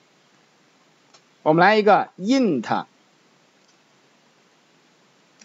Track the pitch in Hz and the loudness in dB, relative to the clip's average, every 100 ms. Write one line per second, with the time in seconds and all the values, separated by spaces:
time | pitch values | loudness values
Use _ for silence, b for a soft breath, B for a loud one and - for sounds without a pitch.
0 | _ _ _ _ _ _ _ _ _ _ | _ _ _ _ _ _ _ _ _ _
1 | _ _ _ _ - 160 185 214 208 180 | _ _ _ _ -2 2 2 2 2 0
2 | 104 - 190 269 233 135 104 104 - _ | 0 -10 -4 -2 0 -2 -4 -8 -8 _
3 | _ _ _ _ _ _ _ _ _ _ | _ _ _ _ _ _ _ _ _ _
4 | _ _ _ _ _ _ _ _ _ _ | _ _ _ _ _ _ _ _ _ _
5 | _ _ _ _ | _ _ _ _